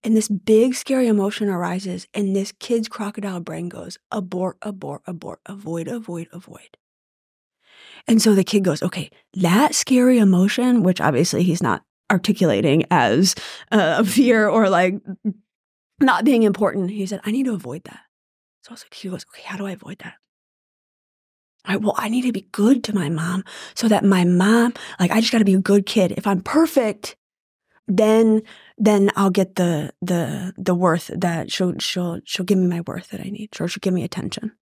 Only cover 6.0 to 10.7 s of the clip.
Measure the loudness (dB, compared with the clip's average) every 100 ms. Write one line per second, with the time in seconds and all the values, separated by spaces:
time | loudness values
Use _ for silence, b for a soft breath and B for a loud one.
6 | -10 -12 -12 -16 -20 -20 _ _ _ _
7 | _ _ _ _ _ _ B B B B
8 | 0 2 4 2 2 0 0 -2 -4 -6
9 | -12 b b -2 2 4 2 0 2 4
10 | 6 6 6 6 4 2 2